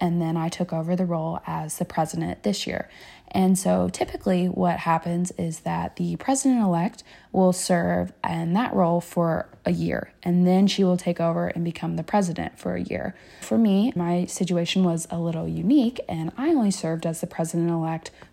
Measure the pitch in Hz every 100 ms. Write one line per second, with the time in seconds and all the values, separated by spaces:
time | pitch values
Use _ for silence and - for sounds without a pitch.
0 | 175 175 165 165 165 - 175 160 160 180
1 | 175 170 160 170 - 160 156 - 180 -
2 | 156 170 165 - 208 196 - - - -
3 | - - - 190 190 185 180 180 185 -
4 | - 370 196 180 180 185 180 170 165 165
5 | 175 175 180 - 165 160 170 165 170 -
6 | 175 170 - 269 269 247 196 170 190 -
7 | - - - 190 185 180 - 175 175 170
8 | 185 - - 165 165 190 254 196 170 175
9 | - 180 170 160 - - - 170 165 60
10 | - _ 175 175 180 185 196 - 185 180
11 | 175 175 170 170 175 170 170 160 165 165
12 | 165 208 180 - - - 175 - - -
13 | - - - - - 226 220 196 233 175
14 | 170 175 185 - 180 175 170 190 180 165
15 | - 170 165 165 165 165 180 294 233 247
16 | - 165 160 - 294 302 202 - 160 165
17 | 165 160 175 - 165 170 170 165 160 160
18 | - - -